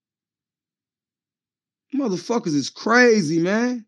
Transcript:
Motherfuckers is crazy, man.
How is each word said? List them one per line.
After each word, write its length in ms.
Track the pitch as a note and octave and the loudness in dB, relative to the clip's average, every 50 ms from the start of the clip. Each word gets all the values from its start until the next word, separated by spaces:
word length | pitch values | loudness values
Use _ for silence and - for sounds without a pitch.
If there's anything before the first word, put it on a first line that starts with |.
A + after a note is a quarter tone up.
| _ _ _ _ _ _ _ _ _ _ _ _ _ _ _ _ _ _ _ _ _ _ _ _ _ _ _ _ _ _ _ _ _ _ _ _ _ _ - | _ _ _ _ _ _ _ _ _ _ _ _ _ _ _ _ _ _ _ _ _ _ _ _ _ _ _ _ _ _ _ _ _ _ _ _ _ _ -6
Motherfuckers 600 | C4+ C#4 G#3+ F#3 E3 - - A#3 A#3+ A#3 F3 D3 | -4 -4 -2 -4 -4 -4 -4 -4 -4 -2 -2 -2
is 140 | C#3+ B2+ - | -2 -2 -6
crazy, 680 | - - - G#3 A#3 B3 B3 A#3+ A3 G#3+ E3+ D3 E3 E3 | -8 -6 -2 2 4 4 6 6 4 4 2 0 0 0
man. 460 | E3+ F#3 G#3 A3+ A#3+ B3 B3+ A#3+ G#3 | 0 0 0 0 -2 -2 -4 -6 -10